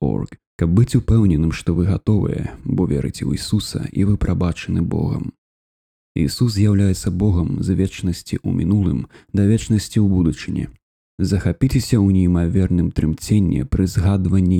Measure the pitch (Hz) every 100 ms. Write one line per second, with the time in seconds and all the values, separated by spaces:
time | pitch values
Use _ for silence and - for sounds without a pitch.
0 | 67 50 - - _ - 82 92 127 131
1 | - 113 101 76 80 - - 85 90 95
2 | - 104 - - - - - 95 90 71
3 | 67 - - 71 - 107 - - 58 -
4 | 98 101 - 90 87 80 - 90 85 80
5 | 80 - - - _ _ _ _ _ _
6 | _ - 73 - 120 101 104 101 98 92
7 | 101 90 104 87 80 - 90 92 95 -
8 | 92 85 - - 98 87 85 104 90 69
9 | - - _ 95 101 110 - 110 - 113
10 | 101 92 82 71 - 71 - - _ _
11 | _ - 92 98 90 - 135 135 - 117
12 | 98 95 90 87 85 92 92 87 85 -
13 | 78 80 - 107 87 - 69 - 92 -
14 | 92 98 92 95 90